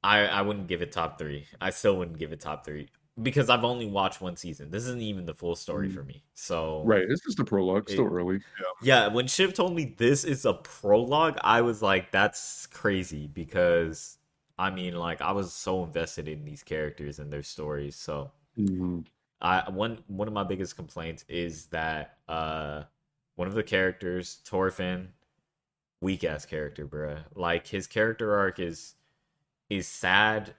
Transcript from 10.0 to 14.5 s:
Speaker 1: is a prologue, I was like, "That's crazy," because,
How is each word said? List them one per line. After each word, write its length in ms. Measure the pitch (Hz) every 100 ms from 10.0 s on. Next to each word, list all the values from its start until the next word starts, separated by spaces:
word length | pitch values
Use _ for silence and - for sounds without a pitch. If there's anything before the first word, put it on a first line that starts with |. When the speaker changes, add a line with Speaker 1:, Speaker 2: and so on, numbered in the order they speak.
| 117 139
Speaker 1:
is 200 | - 135
a 100 | -
prologue, 840 | - - - 104 104 120 147 160 -
I 160 | - 113
was 200 | 120 107
like, 280 | 104 95 90
"That's 540 | 95 104 - - - -
crazy," 640 | - 107 95 90 78 73
because, 880 | 73 76 95 90 85 82 80 - - _ _ _